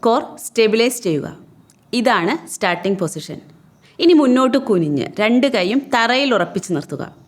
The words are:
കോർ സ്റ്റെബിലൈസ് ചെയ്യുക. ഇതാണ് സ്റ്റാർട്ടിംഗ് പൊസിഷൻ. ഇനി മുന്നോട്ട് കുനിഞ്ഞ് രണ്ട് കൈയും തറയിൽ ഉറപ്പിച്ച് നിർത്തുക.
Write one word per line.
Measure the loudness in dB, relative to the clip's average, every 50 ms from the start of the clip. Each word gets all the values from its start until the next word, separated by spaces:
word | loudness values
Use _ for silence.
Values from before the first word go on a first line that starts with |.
| 2
കോർ | 2 0 0 -2 -6 -16 -16 -16
സ്റ്റെബിലൈസ് | -8 _ 2 2 2 4 2 0 0 0 -4 -4
ചെയ്യുക. | -4 -4 -2 -4 -8 -14 -16 -20 _ -20 _ _ _ _ _ _ _ -6 -2
ഇതാണ് | 0 2 0 2 0 -2 -4 -4 -8 -14 -10
സ്റ്റാർട്ടിംഗ് | -4 -2 -2 -2 -2 -2 -4 -2 -2
പൊസിഷൻ. | -4 -6 -6 -10 -14 -14 -16 -16 -16 -20 -20 -20 _ _ _ _ _ _ _ _ 4
ഇനി | 6 6 6
മുന്നോട്ട് | 6 6 4 4 2 2 2 0 0 2
കുനിഞ്ഞ് | 0 0 0 0 0 -2 -4 -4 -4 -2
രണ്ട് | 0 2 2 4 2 2 0
കൈയും | 0 0 0 0 -2 -2 0 0
തറയിൽ | 0 2 2 2 0 2 2 2
ഉറപ്പിച്ച് | 0 0 -2 -4 -8 -6 -4 -4
നിർത്തുക. | -4 -4 -6 -10 -10 -10 -12 -14 -20 -20